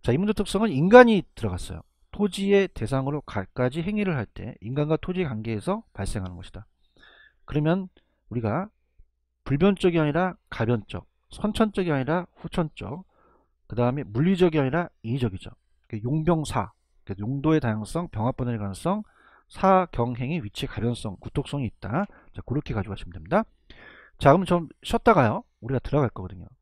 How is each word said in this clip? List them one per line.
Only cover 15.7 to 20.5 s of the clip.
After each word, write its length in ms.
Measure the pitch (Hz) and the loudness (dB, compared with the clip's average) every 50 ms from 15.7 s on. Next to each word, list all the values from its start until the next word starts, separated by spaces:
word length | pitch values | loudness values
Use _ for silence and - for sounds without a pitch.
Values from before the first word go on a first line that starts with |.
| _ _ _ _ | _ _ _ _
그 120 | - 107 | -10 -6
용병사, 680 | 104 120 147 160 156 160 170 160 151 - - 120 107 113 _ _ _ _ _ _ _ | -4 -2 -2 0 2 2 2 2 0 -2 -2 -4 -4 -4 _ _ _ _ _ _ _
그 100 | - 98 92 | -12 -8 -6
용도의 420 | 104 110 135 139 135 156 160 156 | -4 -4 -4 0 2 2 2 4
다양성, 480 | 135 117 107 107 107 - - 165 175 - | 2 0 -2 -2 -4 -4 -6 -6 -6 -6
병합 280 | - 107 107 123 131 | -4 -2 -2 -2 -2
분해의 220 | - 131 123 117 107 | -2 -4 -4 -4 -4
가능성, 440 | 104 98 95 90 - 165 196 214 208 _ _ _ _ _ _ _ _ _ | -4 -6 -8 -4 -4 -2 -2 -2 -6 _ _ _ _ _ _ _ _ _
사경행의 960 | - - - 190 190 185 180 - - - 120 123 123 120 131 127 170 175 110 | -6 0 4 4 6 4 4 0 -2 -2 -2 -2 -2 -6 -6 -4 -4 -4 -6
위치 220 | 104 | -8